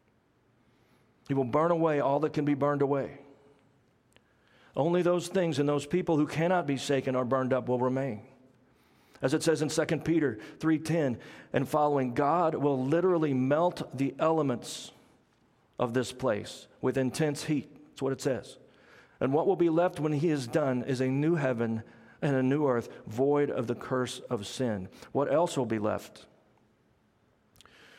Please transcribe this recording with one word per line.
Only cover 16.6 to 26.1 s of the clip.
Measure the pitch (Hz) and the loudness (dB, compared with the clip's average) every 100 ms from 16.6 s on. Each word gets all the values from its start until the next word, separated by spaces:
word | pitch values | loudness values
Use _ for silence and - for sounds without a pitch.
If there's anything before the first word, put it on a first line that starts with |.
| - - | -20 -6
with | 131 127 | -2 0
intense | 131 - 156 143 | -2 0 -2 -2
heat. | - 147 107 - - | -2 -4 -4 -16 -20
That's | - | -6
what | 135 | -4
it | 135 | -2
says. | 147 120 - - - - - - - - | -2 -4 -6 -20 -20 -20 -20 -20 -18 -4
And | 131 | 0
what | 143 170 | 2 2
will | 175 | 2
be | 170 | 2
left | 160 180 175 | 4 2 0
when | 151 | -2
he | 147 165 | 0 0
is | 147 120 | 0 0
done | 160 143 127 | 0 0 0
is | 117 127 | -2 -2
a | 131 | 0
new | 135 151 | 2 2
heaven | 170 139 117 117 113 - - - - | 2 0 0 -2 -2 -6 -18 -20 -6
and | 156 135 | 0 2
a | |
new | 131 143 143 | 2 2 2
earth, | 120 113 - - | 0 -2 -12 -10
void | 110 139 147 143 | -2 2 2 2
of | - 117 | -2 -4
the | |
curse | 120 - 131 123 - - | -4 -4 -2 -2 -6 -6
of | 117 101 | -6 -6
sin. | - 127 104 92 - - | -4 -2 -2 -6 -14 -6
What | 127 143 | -2 0
else | 147 170 - | 2 0 -2
will | 123 | -2
be | 110 | 0
left? | 104 95 - | -2 -4 -6